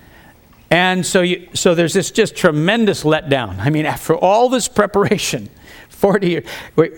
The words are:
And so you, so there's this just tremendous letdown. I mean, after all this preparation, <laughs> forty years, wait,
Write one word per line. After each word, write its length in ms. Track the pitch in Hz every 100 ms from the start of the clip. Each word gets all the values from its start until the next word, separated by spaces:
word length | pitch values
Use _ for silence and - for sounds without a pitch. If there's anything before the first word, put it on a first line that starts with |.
| - - - _ _ _ -
And 360 | 165 185 185 175
so 140 | 190
you, 280 | 180 175 -
so 200 | - 190
there's 180 | 170 170
this 180 | 196 170
just 240 | - 208
tremendous 720 | - 180 151 160 226 214 160
letdown. 540 | 151 156 151 139 113 92
I 100 | 107
mean, 160 | 151 151
after 300 | 127 - 160
all 320 | 180 208 247
this 180 | 254 -
preparation, 840 | - 202 196 202 202 - 135 104 - -
<laughs> 180 | - -
forty 420 | - 202 202 185
years, 180 | 165 - - -
wait, 200 | - 160